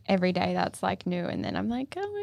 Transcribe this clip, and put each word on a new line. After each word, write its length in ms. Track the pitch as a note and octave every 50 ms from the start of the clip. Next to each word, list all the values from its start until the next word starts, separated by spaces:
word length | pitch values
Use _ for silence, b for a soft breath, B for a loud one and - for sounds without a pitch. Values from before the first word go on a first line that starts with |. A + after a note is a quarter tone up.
| -
every 260 | - G3 F#3 F3+ F#3
day 200 | F3 F3+ - F3+
that's, 300 | F3+ F3+ F3+ - - -
like, 240 | - F#3+ F#3+ F#3+ -
new, 180 | F#3 F3 F3 E3+
and 180 | - - F2+
then 140 | F2+ F2+ -
I'm 140 | - G3 A3
like, 240 | A#3 B3+ C4+ C#4 -
"Oh 60 | F4+ G4+ G#4
my 80 | G#4 G#4